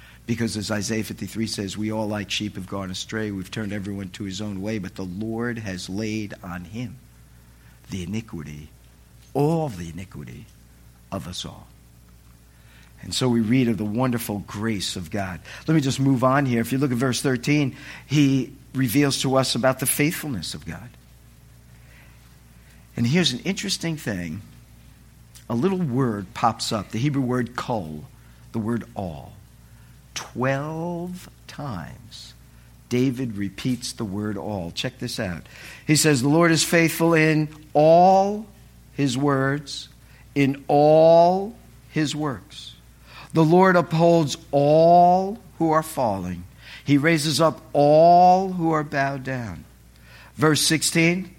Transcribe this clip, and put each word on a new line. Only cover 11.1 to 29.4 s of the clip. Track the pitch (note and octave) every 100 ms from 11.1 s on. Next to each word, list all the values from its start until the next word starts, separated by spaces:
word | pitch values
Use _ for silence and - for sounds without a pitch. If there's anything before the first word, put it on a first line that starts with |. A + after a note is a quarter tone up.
of | G2 D#2+
us | F2+
all." | - - - - - - _ - - - - _ - - - -
And | G#2 -
so | C3
we | A#2
read | G#2+ C3 A#2+
of | G#2
the |
wonderful | G#2 G#2+ C3 A#2+ - G#2 E2+
grace | G#2 A2+ G2+ - -
of | D#2+
God. | G#2 F#2+ F2 - - -
Let |
me | D#3+
just | C3+ B2
move | C3+ C3
on | B2+ C3+ C#3
here. | A#2
If | A2+
you | C3
look | C#3+
at | A#2+
verse | C3 A#2
thirteen, | C#3+ B2 C#3+ D3 C#3 - - - -
he | D3+ C#3 C3+ A#2+ - - C3
reveals | C3 C#3+ C#3+ C3
to | C#3 C3
us | B2+ B2
about | C3 C3
the | B2
faithfulness | - D3+ - D#3 G#2 -
of | D#2 E2
God. | D#2+ B2 - - - - - - - - - - - - - - - - - - - - -
And | A#2+
here's | E3+ F3
an | B2
interesting | E3 G3 G3 - E3 D3+
thing. | - F#2 E2 F2+ - - - - - - - - - - -
A | A#2
little | F3 F#3
word | D#3+ A#2+ B2+ G#2 F#2 -
pops | A#2 A2 -
up, | A2 F#2
the | A2
Hebrew | D3 C#3
word | B2 B2+ A#2+ -
kol, | - B2 D#2 D#2 - - - - -
the | A#2
word | G#2+ A#2 -
all. | - F#2 D2 - -